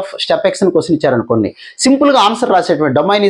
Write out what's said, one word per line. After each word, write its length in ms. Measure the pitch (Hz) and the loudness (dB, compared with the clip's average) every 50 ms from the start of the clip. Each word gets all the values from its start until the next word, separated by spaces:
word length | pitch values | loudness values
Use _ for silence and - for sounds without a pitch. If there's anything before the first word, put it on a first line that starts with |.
of 60 | 190 - - - - | 0 -4 -8 -8 -4
step 180 | - 170 160 - 190 190 | -2 -2 0 0 -2 -2
x 120 | - 202 | 0 0
అని 120 | 180 175 | 0 0
క్వశ్చన్ 220 | 160 151 - 165 - | 0 0 0 -2 0
ఇచ్చారనుకోండి, 520 | - 143 127 117 110 - 117 113 104 87 - - - - - - - | 0 0 0 0 -2 -2 0 0 0 -2 -4 -10 -20 -18 -8 -2 0
సింపుల్గా 360 | 262 277 269 294 285 269 247 202 - | 2 2 4 2 2 2 2 2 2
ఆన్సర్ 260 | 226 220 254 247 - 180 | 0 -2 -2 0 0 0
రాసేటువంటి 400 | 165 - 170 143 156 143 139 147 151 | 2 0 0 0 0 0 0 0 0
domain 220 | 190 202 208 202 | 2 0 2 2